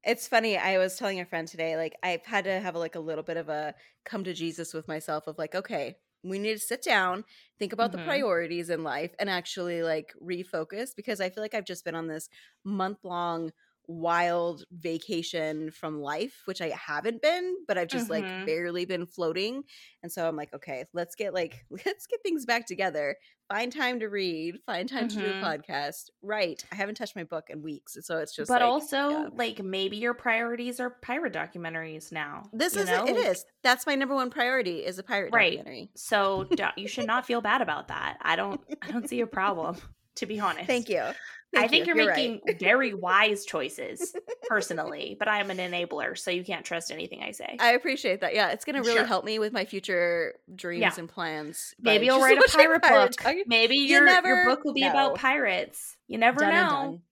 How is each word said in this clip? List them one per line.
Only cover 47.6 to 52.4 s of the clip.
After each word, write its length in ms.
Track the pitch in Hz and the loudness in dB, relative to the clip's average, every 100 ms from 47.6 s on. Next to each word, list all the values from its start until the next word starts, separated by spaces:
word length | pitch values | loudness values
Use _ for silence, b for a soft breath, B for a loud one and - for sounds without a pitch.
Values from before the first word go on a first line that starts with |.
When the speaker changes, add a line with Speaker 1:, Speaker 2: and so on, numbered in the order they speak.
Speaker 1:
I 120 | 233 | 4
appreciate 480 | 240 - 262 233 190 | 4 2 -2 -2 0
that. 140 | 175 | 0
Yeah, 160 | 214 190 | 2 0
it's 140 | - | 0
gonna 180 | - 277 | -4 -2
really 160 | 233 233 | 2 2
Speaker 2:
Sure. 80 | 233 | 2
Speaker 1:
help 180 | 190 | 0
me 140 | 208 220 | 0 -2
with 140 | 214 | -2
my 120 | 226 | -2
future 720 | 196 196 - 180 175 170 160 - _ | -4 -6 -2 0 2 0 -2 -6 _
dreams 280 | 185 180 175 | -12 -6 4
Speaker 2:
Yeah. 120 | 180 180 | 4 2
Speaker 1:
and 100 | 165 | -12
plans 640 | - 165 156 151 - - - | -8 -6 -6 -8 -10 -12 -2
Speaker 2:
Maybe 260 | 233 214 247 | 4 6 6
Speaker 1:
by 0 | |
Speaker 2:
you'll 100 | 262 | 8
Speaker 1:
<laughs> 20 | |
just 60 | |
Speaker 2:
write 120 | 262 | 10
a 20 | 269 | 10